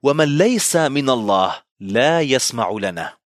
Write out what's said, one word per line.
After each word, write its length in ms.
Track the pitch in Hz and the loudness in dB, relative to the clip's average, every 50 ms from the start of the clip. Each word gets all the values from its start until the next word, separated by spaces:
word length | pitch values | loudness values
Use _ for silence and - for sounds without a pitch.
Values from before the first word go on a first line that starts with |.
ومن 360 | - 143 143 156 156 147 143 147 | 0 0 2 2 2 2 2 2
ليس 380 | 180 233 247 220 - - - | 2 2 2 0 -2 0 0
من 340 | 170 160 139 135 143 139 135 | 0 0 0 0 0 0 0
الله 520 | 131 120 107 101 98 95 92 95 101 - _ _ _ _ | 0 0 0 0 2 2 2 0 -2 -8 _ _ _ _
لا 400 | 101 95 98 113 131 151 165 170 | -10 -4 0 2 2 2 2 2
يسمع 500 | 160 139 131 127 - - - 120 110 90 | 0 0 0 0 0 -2 -4 -4 -4 -4
لنا. 460 | 104 107 98 98 87 85 80 - - _ _ | -4 -4 -4 -6 -6 -6 -10 -10 -12 _ _